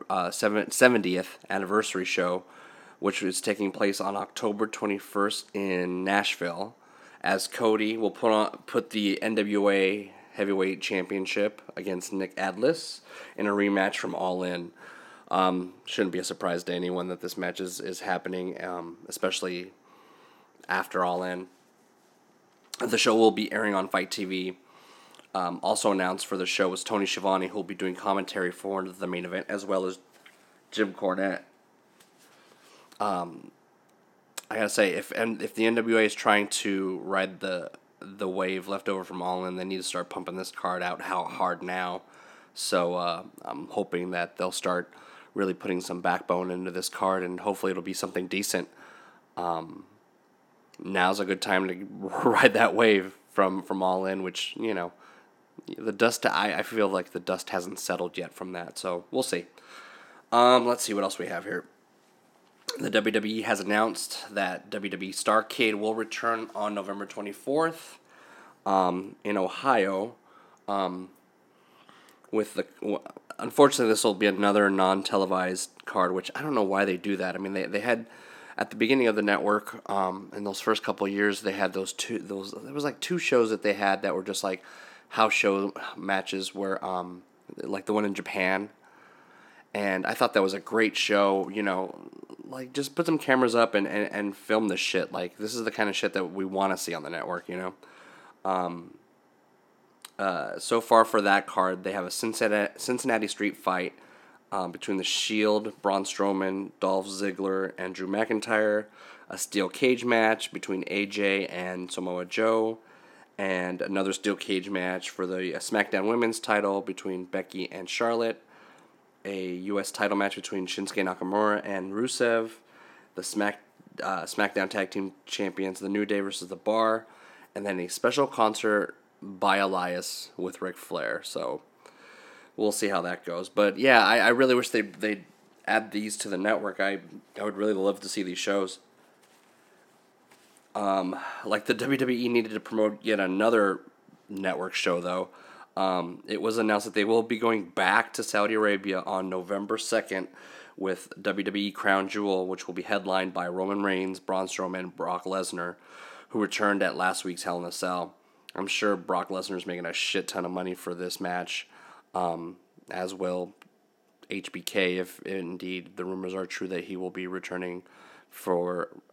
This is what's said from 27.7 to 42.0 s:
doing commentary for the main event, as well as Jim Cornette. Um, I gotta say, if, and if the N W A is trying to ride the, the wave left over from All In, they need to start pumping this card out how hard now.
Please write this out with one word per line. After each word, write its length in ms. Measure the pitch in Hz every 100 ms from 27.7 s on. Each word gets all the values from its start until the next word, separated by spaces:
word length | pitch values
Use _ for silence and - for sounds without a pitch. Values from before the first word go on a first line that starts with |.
doing 220 | 92 92 90
commentary 560 | 104 98 92 101 90
for 320 | - 98 98
the 240 | 92 92 92
main 160 | 90
event, 220 | 87 92 -
as 180 | 101 98
well 200 | 95 92
as 140 | 92 - _ - - _ _ _
Jim 240 | - 104
Cornette. 500 | 90 98 92 98 - - _ _ _ _ _ _ _ - - - - - - - -
Um, 520 | 104 92 87 - - - _ _ _ _ _ _ _ - -
I 60 | 110
gotta 120 | 107
say, 240 | - 101 85
if, 160 | -
and 300 | - 113 110
if 140 | 104 -
the 100 | 110
N 100 | 117
W 220 | 113 113
A 40 |
is 120 | 107
trying 360 | - 117 104 101
to 480 | - 104 98 95 92 -
ride 340 | 98 95 90
the, 320 | 95 90 82 - _ _
the 260 | 95 98 98
wave 400 | 92 92 95 92
left 220 | 98 101
over 160 | 95 90
from 160 | 92
All 240 | 90 90 92
In, 100 | 92
they 80 |
need 140 | 92 95
to 60 |
start 260 | 90 90 87
pumping 260 | - 87 92
this 160 | 92
card 320 | - 95 90
out 200 | 90 85
how 200 | 90 92
hard 400 | 87 90 92 85
now. 380 | 90 92 90 90